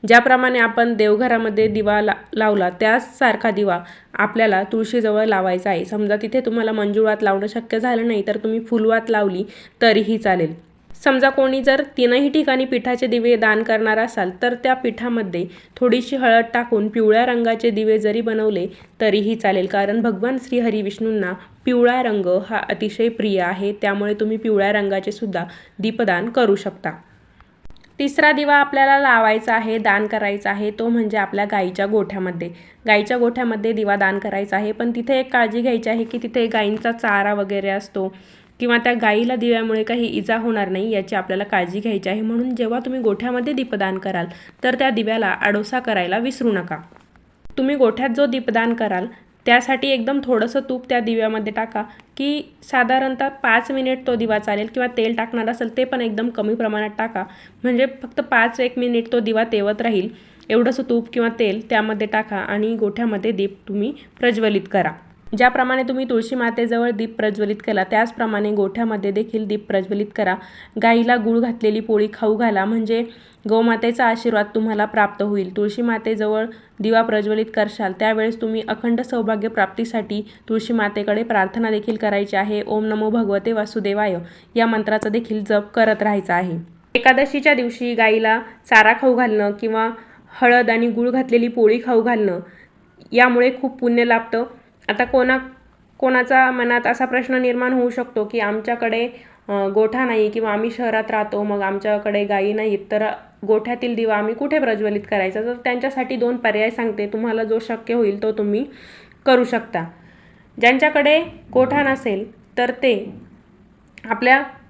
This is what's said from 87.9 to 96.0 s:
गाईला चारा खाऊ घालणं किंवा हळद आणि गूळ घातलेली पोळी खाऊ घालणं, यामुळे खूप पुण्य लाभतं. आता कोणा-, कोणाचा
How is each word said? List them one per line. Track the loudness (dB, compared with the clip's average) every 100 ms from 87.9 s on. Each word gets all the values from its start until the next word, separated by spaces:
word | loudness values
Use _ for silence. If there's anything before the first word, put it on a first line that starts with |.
गाईला | 2 4 4 2 0 -2 -20 4
चारा | 6 6
खाऊ | 4 2 2
घालणं | 2 2 0
किंवा | -2 -4 -2 -2 -4 -18 -20 -20 0
हळद | 4 4 4
आणि | 2 0
गूळ | 0 0
घातलेली | 0 2 2 2
पोळी | 4 4 4
खाऊ | 2 2
घालणं, | 2 2 0 -2 -8 -20 -20 _ _ _ -2
यामुळे | 4 4 6 2 2
खूप | -6 -2
पुण्य | 0 2
लाभतं. | 2 2 0 -4 -4 -10 _ _ -6
आता | -2
कोणा-, | 2 2 4 0 -2 -18 _ _ _
कोणाचा | _